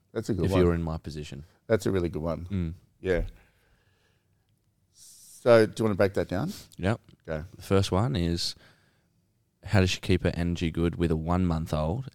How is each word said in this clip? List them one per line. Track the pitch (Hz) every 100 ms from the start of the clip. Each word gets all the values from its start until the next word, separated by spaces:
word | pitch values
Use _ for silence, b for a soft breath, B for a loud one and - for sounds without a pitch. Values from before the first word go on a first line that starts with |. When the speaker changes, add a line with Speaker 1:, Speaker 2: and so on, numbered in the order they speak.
| _
Speaker 1:
That's | 117 110
a |
good | 95 80
Speaker 2:
if |
Speaker 1:
one. | 92
Speaker 2:
you | 87
were |
in | 85
my | 82 80
position? | - 76 73 69 76 _ -
Speaker 1:
That's | 110 113
a |
really | 95 85
good | 78
one. | 82 80 87
Speaker 2:
Mm. | 95 85 87 _ _
Speaker 1:
Yeah. | 92 87 82 - _ _ _ _ _ _ _ _ _ _ _ _ _ _ _
So | _ - - - - 123 117 110
do | -
you |
wanna | 110
break | 98 101
that | 101 87
down? | 92 160 - - -
Speaker 2:
Yep. | 95 117 _ - -
Speaker 1:
Go. | 80 87 -
Speaker 2:
The |
first | - 98 98
one | 92 123 127
is, | 85 85 - b b b b b b _ _ _ _ _
how | - 104
does | 92
she | -
keep | - 92
her | 90
energy | - 85 85 85
good | 80 85 -
with | 85
a | 80
one-month-old | 80 90 92 80 82 76 78 110 131